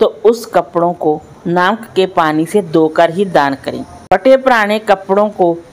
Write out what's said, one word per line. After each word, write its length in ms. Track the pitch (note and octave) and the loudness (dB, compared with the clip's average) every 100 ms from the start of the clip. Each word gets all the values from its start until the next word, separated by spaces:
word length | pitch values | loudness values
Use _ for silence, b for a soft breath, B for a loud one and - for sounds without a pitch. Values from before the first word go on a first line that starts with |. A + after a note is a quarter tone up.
तो 60 | A3 - | -2 0
उस 200 | G#3 A#3 - | 0 0 -2
कपड़ों 460 | F3+ E3+ F3 E3+ | -4 -2 -2 -2
को 260 | E3+ D#3+ D#3 - - F3+ | -2 -4 -4 -8 -12 -4
नमक 400 | F3 F3+ A3 - - | 0 0 -2 -4 -2
के 100 | F#3 | -2
पानी 380 | F#3 D#3+ D#3 D#3+ | 0 0 0 -2
से 160 | G#3 | -2
धोकर 480 | E3+ D#3+ D#3+ D#3+ E3+ | 0 0 2 2 0
ही 140 | E3 | 0
दान 300 | G3+ D#3+ C#3 | -2 0 0
करें। 280 | C#3 - B2 B2+ - - | -2 -8 -10 -12 -18 -4
फटे 240 | G3 C4 C4 | 0 4 4
पुराने 420 | C4 A#3 G3+ G#3+ | 4 2 0 -2
कपड़ों 500 | G#3+ F#3+ F#3+ G3 G#3+ | 0 -2 0 0 0
को 260 | G#3 F3 E3+ - | 0 -2 -2 -8